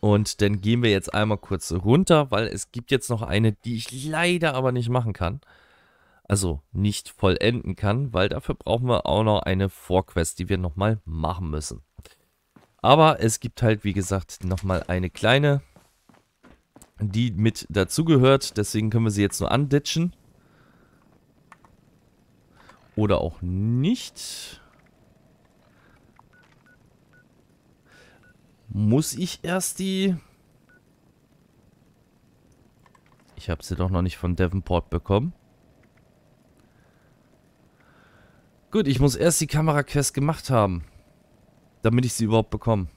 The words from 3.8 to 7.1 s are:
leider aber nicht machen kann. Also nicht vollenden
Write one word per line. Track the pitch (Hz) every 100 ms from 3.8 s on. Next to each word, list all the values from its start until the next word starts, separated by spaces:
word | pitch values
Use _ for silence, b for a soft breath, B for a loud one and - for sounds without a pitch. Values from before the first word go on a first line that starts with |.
| 113 127 143
leider | 156 175 180 160
aber | 131 131
nicht | 123 117
machen | 123 113
kann. | 95 87 123 b b b b b b b b _
Also | 101 95 82 _
nicht | 104 104 101
vollenden | -